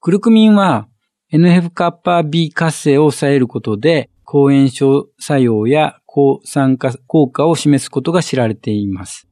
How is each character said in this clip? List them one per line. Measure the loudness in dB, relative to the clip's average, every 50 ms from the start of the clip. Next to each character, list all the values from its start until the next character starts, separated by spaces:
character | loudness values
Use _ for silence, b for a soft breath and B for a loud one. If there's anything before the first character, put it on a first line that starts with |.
ク | -2 0
ル | -2 0
ク | 2 2
ミ | 4 4 6
ン | 4 4
は、 | 4 2 2 0 -2 -4 _ _ _ _ _ _ _ _ _
エ | 0 2
ヌ | 4 4
エ | 4 2
フ | 0 -2
カ | _ -4 -4 -4
ッ | -4
パ | _ _ -2 -2 0 -2
B | -2 -2 -2 -2 -2
活 | -4 -4 -4 -4 -4
性 | -4 -2 0 2 4
を | 2 2
抑 | 0 0 -2 0 2
え | 0
る | 0 -2
こ | -4 -8 -6
と | -6 -6 -2
で、 | 0 0 0 0 -2 _ _ _ _
抗 | -4 0 2 2 4
炎 | 4 2 2 0
症 | 0 0 0 2 2 0 -2 _ _ _
作 | -8 -4 -2 0
用 | 0 0 0 -2 0
や | 0 0 0 0 -2 -4 _ _
抗 | _ -2 0 2 2 0 -2 _
酸 | -8 -4 -2 0 0 0
化 | 0 -2 -6 -6 -6 _
効 | _ 0 0 0 0
果 | _ -2 0
を | 0 0
示 | 0 0 0 0 0 -2
す | -4
こ | -8 -6 -4
と | -2 -2
が | -2 -2
知 | -2 -4
ら | -2 -2
れ | -2 -4
て | -6 -6 -6
い | -6 -4 -4 -6
ま | -6 -8 -10
す。 | -14 -18 -20 _ _